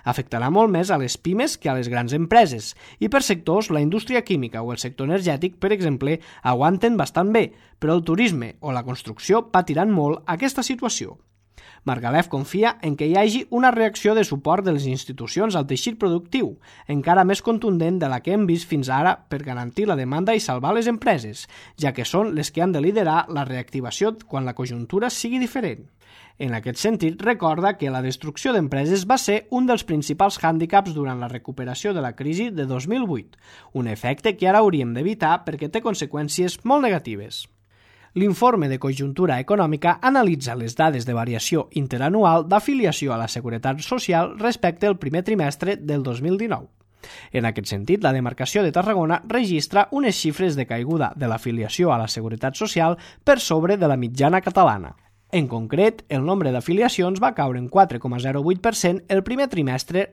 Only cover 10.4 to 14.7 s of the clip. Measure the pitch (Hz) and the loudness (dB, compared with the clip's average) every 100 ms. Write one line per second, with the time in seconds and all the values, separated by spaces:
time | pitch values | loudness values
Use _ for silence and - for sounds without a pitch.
10.4 | 262 269 240 254 240 - - - _ _ | -2 -2 -4 -4 -4 -4 -8 -14 _ _
11.4 | _ - - - - 123 120 147 170 135 | _ -20 -20 -10 -6 -4 0 2 2 -2
12.4 | 135 185 226 - 156 143 151 190 214 240 | -4 0 0 0 -4 -2 2 4 4 2
13.4 | - 240 254 226 220 220 208 220 196 139 | -2 2 4 4 2 2 2 2 2 0
14.4 | 151 185 190 | 0 0 2